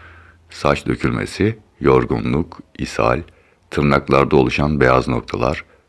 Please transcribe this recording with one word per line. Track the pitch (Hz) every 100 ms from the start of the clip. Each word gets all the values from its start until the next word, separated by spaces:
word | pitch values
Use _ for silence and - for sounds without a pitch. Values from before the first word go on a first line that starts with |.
| - - - _ _
Saç | - 71 73 -
dökülmesi, | 62 67 58 50 - 101 117 _ -
yorgunluk, | 69 65 60 58 60 65 - - - -
ishal, | - - 113 62 85 _ _ _ _
tırnaklarda | - 73 71 67 67 69 76
oluşan | 62 67 73 73
beyaz | 64 64 62
noktalar, | 60 - - 62 80 - _